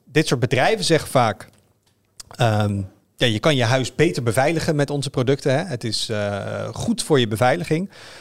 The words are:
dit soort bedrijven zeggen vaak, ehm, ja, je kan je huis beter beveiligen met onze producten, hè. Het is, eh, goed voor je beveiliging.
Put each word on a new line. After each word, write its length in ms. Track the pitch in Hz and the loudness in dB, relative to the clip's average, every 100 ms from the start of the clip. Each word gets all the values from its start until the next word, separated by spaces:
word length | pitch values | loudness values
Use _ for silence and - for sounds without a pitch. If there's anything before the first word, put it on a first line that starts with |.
| _ | _
dit 220 | 151 160 | 0 0
soort 120 | 131 | 0
bedrijven 460 | 113 123 165 220 165 | 0 2 2 0 2
zeggen 240 | 160 - | 2 2
vaak, 380 | 135 117 98 - _ _ _ _ _ _ _ - - | 2 2 0 -10 _ _ _ _ _ _ _ -20 0
ehm, 460 | 120 107 107 101 95 _ _ - | 2 2 0 -2 -6 _ _ -2
ja, 80 | 127 | 0
je 120 | 107 | 2
kan 160 | 165 139 | 0 2
je 80 | |
huis 320 | 113 131 127 - | 2 0 -2 0
beter 280 | - - | 0 0
beveiligen 520 | 120 110 143 165 - 151 | -2 0 0 0 -2 -2
met 140 | 143 | -2
onze 200 | 147 139 | -2 -4
producten, 440 | - 123 143 147 135 | -2 0 0 0 -2
hè. 60 | |
Het 200 | 185 123 | -2 -6
is, 260 | 117 104 - | -6 -6 -4
eh, 580 | 104 101 101 107 104 107 | -4 -4 -4 -6 -8 -8
goed 300 | - - 226 | -6 -4 -4
voor 160 | - 147 | 0 2
je 80 | 113 | 2
beveiliging. 600 | 107 123 156 170 156 196 - - - | 2 2 2 0 -2 -4 -10 -20 -20